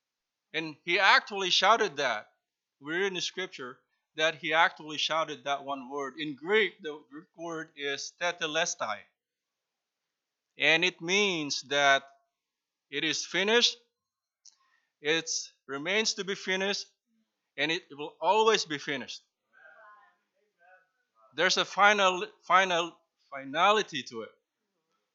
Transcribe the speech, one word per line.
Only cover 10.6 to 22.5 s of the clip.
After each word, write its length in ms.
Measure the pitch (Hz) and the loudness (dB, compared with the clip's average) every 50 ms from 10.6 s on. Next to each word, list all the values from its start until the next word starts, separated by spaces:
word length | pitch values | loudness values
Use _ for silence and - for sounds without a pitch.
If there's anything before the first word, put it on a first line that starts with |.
| 139 147 160 165 180 | 2 4 4 4 2
it 160 | 185 180 - | 0 -4 -4
means 640 | 165 170 190 202 208 196 180 160 147 139 - - 127 127 | -4 0 0 2 2 0 0 -2 -4 -4 -6 -8 -6 -2
that 340 | 143 143 143 139 139 135 - - _ _ _ _ _ _ _ _ _ _ _ _ _ _ _ - | 2 4 6 6 6 4 2 -4 _ _ _ _ _ _ _ _ _ _ _ _ _ _ _ -10
it 140 | 143 143 156 | -6 -4 -2
is 200 | 156 139 - - | -2 -2 -4 -4
finished, 520 | - - 170 196 208 226 240 233 - - - _ _ _ _ _ _ _ _ _ _ _ _ _ - _ _ _ _ _ _ _ _ _ _ | -4 -2 -2 0 2 4 4 4 2 0 -2 _ _ _ _ _ _ _ _ _ _ _ _ _ -20 _ _ _ _ _ _ _ _ _ _
it 300 | 147 147 165 165 160 - - - - - _ _ _ | -2 0 0 0 0 -4 -6 -8 -8 -12 _ _ _
remains 480 | - 135 139 147 175 196 220 220 - - | -10 -10 -8 -4 -2 0 0 0 0 -2
to 100 | 208 190 | -4 -4
be 100 | 185 196 | -6 -6
finished, 520 | - - 196 185 190 190 202 196 - - _ _ _ _ _ _ _ _ _ _ _ _ _ _ | -6 -4 -4 -2 -2 0 -2 -2 -4 -6 _ _ _ _ _ _ _ _ _ _ _ _ _ _
and 140 | 135 143 156 | -4 -4 -2
it 140 | 165 190 - - | -4 -4 -8 -12
will 260 | 143 143 147 165 - - | -14 -12 -12 -12 -8 -2
always 440 | 160 175 202 220 220 220 214 - - | 0 2 4 4 6 4 4 2 0
be 140 | 160 151 139 | -2 -6 -8
finished. 440 | - 160 143 127 107 - - - _ _ _ _ _ _ _ _ - - - - - - - - _ _ _ _ _ _ _ _ 427 427 _ _ _ _ - _ _ _ _ _ _ _ _ _ _ _ 127 | -6 -6 -6 -8 -8 -10 -14 -16 _ _ _ _ _ _ _ _ -20 -20 -20 -20 -20 -20 -20 -20 _ _ _ _ _ _ _ _ _ _ _ _ _ _ -20 _ _ _ _ _ _ _ _ _ _ _ -2
There's 240 | 143 175 185 - 190 | 0 2 2 2 0
a 80 | 170 | -2
final, 600 | - - 185 202 208 208 202 190 185 180 180 208 214 - _ _ | -2 2 4 6 6 6 6 4 2 2 0 -6 -10 -12 _ _
final, 540 | - | 4